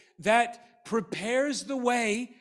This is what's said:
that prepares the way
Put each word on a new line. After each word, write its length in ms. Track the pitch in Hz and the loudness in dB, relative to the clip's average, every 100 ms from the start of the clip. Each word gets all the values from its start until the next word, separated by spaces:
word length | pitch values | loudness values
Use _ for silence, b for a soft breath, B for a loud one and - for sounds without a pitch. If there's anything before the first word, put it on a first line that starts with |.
| B B | B B
that 640 | 175 226 233 - - _ | 2 4 4 -4 -20 _
prepares 800 | - 226 175 - 208 254 285 254 | -4 -4 -4 -6 -2 0 0 -2
the 120 | 190 269 | -4 -2
way 540 | 247 240 220 214 247 B | 0 2 0 -2 -4 B